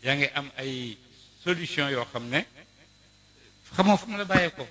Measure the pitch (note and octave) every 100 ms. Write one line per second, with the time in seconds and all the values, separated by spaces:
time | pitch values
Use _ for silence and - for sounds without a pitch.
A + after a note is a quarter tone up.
0 | B2+ C#3+ C#3 D3 C#3 C3 C3+ C3 B2 G#2+
1 | - - - - F3 F3 E3+ - C#3+ C3
2 | A#2+ A#2+ A#2+ C#3 G#3 - - - - -
3 | - - - - - - - - F#3+ G3+
4 | A3 G#3 G3 F#3+ F3 D3+ A#2+